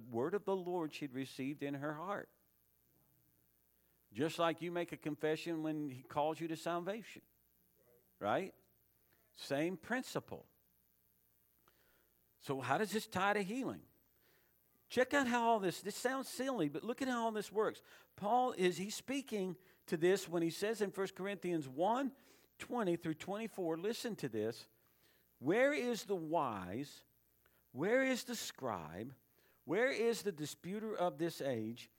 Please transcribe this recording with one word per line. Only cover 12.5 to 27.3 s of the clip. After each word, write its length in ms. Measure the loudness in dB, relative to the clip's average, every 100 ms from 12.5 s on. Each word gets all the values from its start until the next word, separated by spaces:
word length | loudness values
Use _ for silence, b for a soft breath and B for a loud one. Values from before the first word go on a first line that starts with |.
| -2
how 200 | 2 4
does 120 | 4
this 140 | 0 -2
tie 280 | 2 4
to 100 | 4
healing? 400 | 2 -2 -2 -4 -10 _ _ _ b b b b _ _ _
Check 260 | 2 4
out 140 | 4 4
how 160 | 4
all 160 | 6 6
this, 220 | 4 0
this 140 | -4 -2
sounds 320 | 0 0 -2
silly, 420 | -2 -2 2 0
but 140 | 0
look 200 | -4 -2
at 40 | 0
how 180 | 0 0
all 60 |
this 200 | 0 -2
works. 320 | 0 0 0 B B B -6
Paul 380 | 2 4 4
is, 240 | 4 2 2
he's 180 | -4 -6
speaking 600 | -4 -4 -2 -2 -2 -4 b b -4
to 100 | 4
this 320 | 6 4 2
when 140 | 0
he 80 | 0
says 320 | 2 -2 0
in 80 | 0
First 240 | 0 -4
Corinthians 560 | -4 -6 -4 0 0 0
one, 420 | 0 2 4 0 B B B B -16
twenty 360 | -6 0 2 0
through 200 | -2 -4
twenty-four, 600 | -4 -4 -4 -2 -2 0
listen 380 | -2 -2 -4 -4
to 120 | -2
this. 380 | 0 0 -2 -10 b b b b b b _
"Where 340 | 2 6 6
is 300 | 4 0 -2
the 120 | -2 -2
wise? 840 | 0 2 2 0 -4 -6 -6 -12 -20 _ _